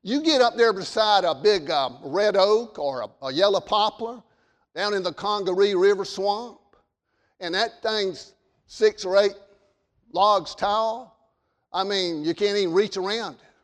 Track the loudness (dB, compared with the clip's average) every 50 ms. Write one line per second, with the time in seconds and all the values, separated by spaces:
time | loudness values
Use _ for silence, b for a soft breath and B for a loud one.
0 | _ -2 -4 -2 0 2 4 4 4 2 4 4 2 2 2 0 -6 -6 -2 0
1 | 2 4 4 4 4 2 -2 2 2 2 2 2 0 -2 -2 -2 -2 -2 -6 -10
2 | -14 -6 -2 0 0 2 4 4 4 4 4 0 0 -4 -10 -8 -8 -6 -6 -6
3 | -10 -10 _ _ -12 -8 0 2 2 2 2 0 -2 -2 -2 0 0 -2 -2 -6
4 | -12 -12 -12 -16 _ _ _ _ _ _ _ _ _ _ _ -6 -4 -2 -2 -2
5 | -4 -4 -8 -6 -4 -4 -4 -2 -2 -4 2 2 2 2 2 4 4 4 4 2
6 | -2 -8 -6 -6 -4 -2 -4 -4 -6 -12 -16 _ _ _ _ _ _ _ _ _
7 | _ _ _ _ _ _ _ _ -8 -4 -2 -2 -2 -2 -4 -6 -4 -4 -2 -2
8 | -2 -4 -4 -8 -16 -20 _ _ _ _ _ _ _ _ -4 2 2 2 2 0
9 | -6 2 4 4 4 4 0 -6 -20 _ _ _ _ _ _ _ _ _ _ _
10 | _ _ 0 2 4 4 4 2 0 -4 -8 -4 -2 -2 0 0 -2 -2 -4 -6
11 | -10 -18 _ _ _ _ _ _ _ _ _ _ _ _ -6 -6 -4 -2 -2 -2
12 | -2 -2 -4 -4 -4 -4 -2 0 -2 0 0 0 -2 0 2 2 0 0 -2 -6
13 | -6 -4 -4 -6 -6 -10 -12 _ _ _ _ _